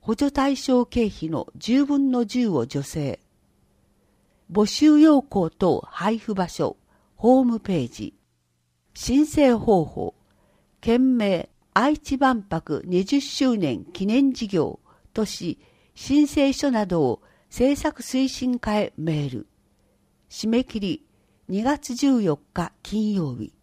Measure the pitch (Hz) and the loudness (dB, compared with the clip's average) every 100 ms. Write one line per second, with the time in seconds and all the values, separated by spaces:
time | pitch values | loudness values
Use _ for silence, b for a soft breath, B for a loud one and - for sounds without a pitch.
0 | - 226 285 277 269 269 - 247 240 240 | -4 -2 0 0 0 -2 2 2 2 -2
1 | 214 - 160 160 - - - 262 285 285 | -2 -4 -6 -6 -8 -12 0 0 2 2
2 | 269 247 226 247 233 151 117 143 139 160 | 2 0 -2 0 0 0 -2 -6 -6 -6
3 | 139 95 _ _ _ _ _ _ _ _ | -6 -8 _ _ _ _ _ _ _ _
4 | _ _ _ _ _ 175 208 - 302 302 | _ _ _ _ _ 0 0 4 6 8
5 | 311 285 - 196 160 _ 180 131 - - | 8 6 2 -2 -2 _ 2 2 -2 -6
6 | 185 226 - 196 175 - 139 - _ _ | -4 -4 -4 -4 -4 -4 -4 -6 _ _
7 | _ - 226 262 247 226 - 175 120 - | _ 0 4 4 4 -2 -2 -4 -4 -8
8 | 107 _ _ _ _ _ _ _ _ - | -12 _ _ _ _ _ _ _ _ -12
9 | - 269 302 - 277 226 214 190 151 - | 0 2 2 4 4 4 2 2 0 -6
10 | 90 _ _ _ _ _ _ _ 226 240 | -10 _ _ _ _ _ _ _ 0 2
11 | 262 247 202 175 - _ _ - 262 302 | 2 2 0 -2 -4 _ _ 0 0 -2
12 | - 262 269 240 190 165 - 143 - 180 | -4 0 0 0 -4 -8 -4 -8 -2 -2
13 | 190 285 277 - 262 220 156 101 - - | 0 -2 -2 -2 0 0 -2 -4 -8 -6
14 | 190 247 277 247 214 175 120 - b b | 0 2 2 0 -4 -2 -2 -6 b b
15 | b - 208 - 170 - b b b - | b -6 -4 -4 -8 -10 b b b -20
16 | - 285 294 - 277 254 285 233 202 170 | 0 2 2 2 0 0 -2 0 0 0
17 | 131 110 b b b - 254 285 311 - | 0 -2 b b b 0 0 2 -4 -6
18 | - 262 269 - 254 247 - 214 202 - | -6 -2 -2 -2 -4 -4 -2 -2 -2 -6
19 | 160 151 143 123 - _ _ _ _ _ | -4 -4 -4 -8 -14 _ _ _ _ _
20 | _ _ _ - 214 226 254 220 196 147 | _ _ _ -8 0 0 -2 -6 -6 -6
21 | _ _ _ _ - 196 240 294 - 240 | _ _ _ _ -6 -2 -2 -2 -6 -2
22 | 277 254 190 147 _ - 170 _ - 208 | 2 2 2 -2 _ -8 -8 _ -8 -4
23 | 214 196 151 117 - _ | -2 -2 -4 -6 -12 _